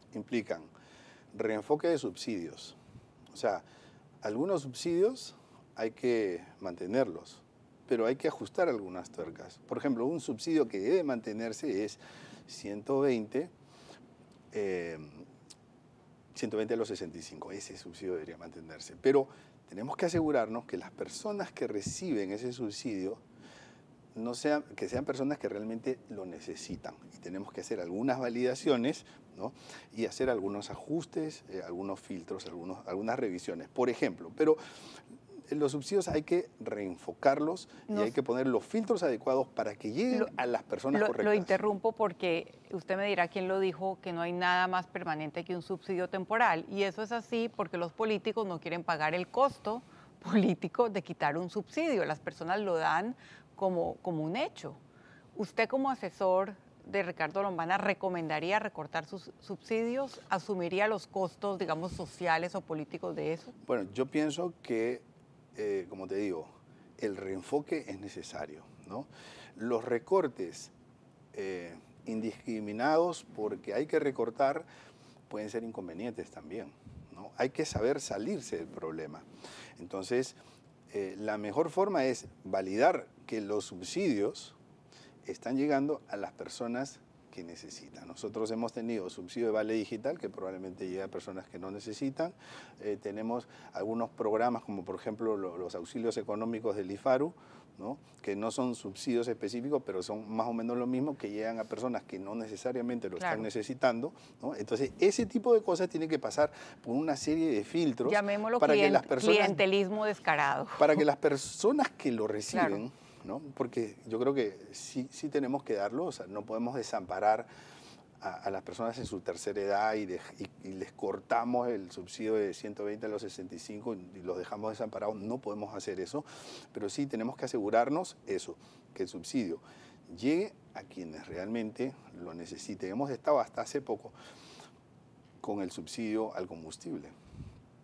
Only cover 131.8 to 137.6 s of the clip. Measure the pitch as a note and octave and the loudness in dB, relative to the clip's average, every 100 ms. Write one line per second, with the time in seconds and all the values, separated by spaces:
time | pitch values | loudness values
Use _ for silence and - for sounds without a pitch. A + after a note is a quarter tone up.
131.8 | C3 C3+ - F2 F2 E2+ E2+ F2+ - F#2+ | -4 -4 -18 -14 -12 -10 -10 -10 -10 -6
132.8 | F#2 G#2+ C#3 B2+ - C#3+ A2+ - G#2+ C#3+ | -4 -2 -2 0 4 4 4 -2 -4 -4
133.8 | C3 G#2+ - - - - - - - - | -2 -4 -6 -18 -20 -20 -20 -20 -20 -20
134.8 | - - - - - - - G2+ F#2 - | -20 -20 -20 -20 -20 -12 -6 -4 -4 -6
135.8 | D#2+ - A2 A2 A2 - F#2 E2+ D#2 - | -10 -6 -2 0 0 -4 -6 -8 -12 -12
136.8 | E3+ A2 C#2+ - - - - - | -8 -8 -8 -18 -20 -16 -14 -16